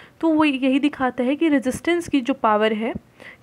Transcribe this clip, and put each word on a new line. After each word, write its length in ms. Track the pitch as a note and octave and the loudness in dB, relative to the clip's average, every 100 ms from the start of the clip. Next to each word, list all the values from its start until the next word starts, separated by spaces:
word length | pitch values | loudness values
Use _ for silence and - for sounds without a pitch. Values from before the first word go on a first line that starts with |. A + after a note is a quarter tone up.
| - - | -20 -4
तो 80 | E4 | 0
वो 160 | D#4 | 2
यही 340 | D4+ C4 C4 C4 | 2 0 0 2
दिखाता 460 | C#4+ - B3+ A#3+ | 0 -2 -4 -2
है 120 | B3 D4 | -2 0
कि 120 | E4 | 2
resistance 600 | C#4+ B3+ B3 D#4+ F4 E4 | 2 0 -4 -2 -2 0
की 120 | C#4 | -2
जो 140 | A#3+ | -2
power 380 | C4+ A3+ G#3+ A3 | 0 0 2 0
है 220 | G#3+ A3+ F4+ - - - - | 0 -4 -8 -12 -20 -20 -10